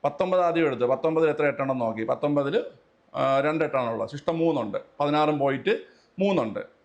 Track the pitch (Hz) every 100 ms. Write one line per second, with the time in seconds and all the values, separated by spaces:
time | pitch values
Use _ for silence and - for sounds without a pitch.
0 | 147 139 185 185 175 165 156 123 123 131
1 | 160 160 160 147 147 135 135 127 117 107
2 | 113 127 147 143 139 180 - - _ _
3 | _ 139 135 135 143 156 147 135 120 113
4 | 104 143 - 165 165 151 110 98 - _
5 | 147 151 151 151 139 135 139 220 - _
6 | _ - 196 180 113 95 - _